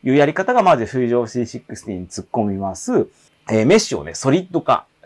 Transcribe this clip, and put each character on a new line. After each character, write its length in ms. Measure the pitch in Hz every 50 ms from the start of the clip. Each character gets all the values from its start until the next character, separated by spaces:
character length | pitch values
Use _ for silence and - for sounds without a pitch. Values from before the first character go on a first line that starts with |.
| -
い 80 | 123 131
う 20 |
や 100 | 147 143
り 80 | 147 151
方 220 | 175 190 - 254
が、 80 | 240 202
ま 140 | 185 160
ず 100 | 127 113
フ 120 | - - 131
ュ 60 | 123
ー 40 | 117
ジ 60 | 120
ョ 80 | 120 120
ン 60 | 110
シ 140 | - 120 120
ー 20 |
シ 120 | 113 - 123
ッ 80 | -
ク 100 | - 117
ス 80 | - -
テ 80 | - 98
ィ 40 |
ー 20 | 90
に 100 | 90 90
突 140 | - - 95
っ 40 | - -
込 120 | 117 104
み 120 | 104 98
ま 180 | 95 98 95 95
す。 320 | - - - 254 208 - - _ _ _ _ _ _ _ -
え 120 | 110 110 110
ー、 40 |
メ 100 | 131 196
ッ 20 | 226
シ 160 | 214 - 127
ュ 20 | 85
を 60 | 71
ね、 100 | 78 85
ソ 160 | - - 135
リ 100 | 135 185
ッ 60 | 185 -
ド 100 | - 170
化 260 | 170 - - - - _ _ _ -